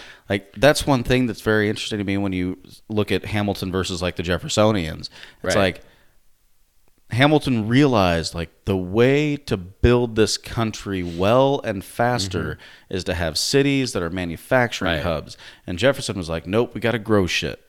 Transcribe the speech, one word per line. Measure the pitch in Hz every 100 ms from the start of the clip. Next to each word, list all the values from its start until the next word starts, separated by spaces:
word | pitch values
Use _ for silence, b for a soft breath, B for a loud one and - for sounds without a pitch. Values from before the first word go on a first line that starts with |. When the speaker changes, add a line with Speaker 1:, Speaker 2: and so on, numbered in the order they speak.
| B B B
Speaker 1:
like, | 101 - -
that's | 131 151 -
one | 135
thing | 117 127 123
that's | 101
very | - 107 104
interesting | 107 - 107
to | 98
me | 98
when | 101
you | 92 90 - - - -
look | 107 104
at | 92 -
Hamilton | 107 104 95 95
versus, | 92 87 90
like, | 90 -
the |
Jeffersonians. | 85 87 78 - 107 107 80 82 - B B B
It's | 90 98
Speaker 2:
Right. | 95 -
Speaker 1:
like, | - b b b _ _ _ _ _ _ _ _ -
Hamilton | 110 143 151 143 120 107
realized, | 120 147 117 92 85 78
like, | 85 82 _
the | - 95
way | 90 101 123 139 151 143
to | - 107
build | 90 - 120 123 120 110
this | 104 -
country | - - 110 - 101 95
well | 87 85 95 123 135 139 113
and | 98
faster | - - 120 123 98 90 78 76 B B B
Speaker 2:
Mm-hmm. | 92
Speaker 1:
is | 90
to |
have | 85 85 76
cities | - 143 139 139 127
that | 104
are | 85
manufacturing | 92 87 82 - 131 120 - 92
Speaker 2:
Right. | 80
Speaker 1:
hubs. | 85 78 - - B B B
And | 90
Jefferson | 123 135 127 101
was | 82
like, | 82 85
"Nope, | 104 120
we | -
gotta | 117 117
grow | 104 107 90
shit." | - 78 52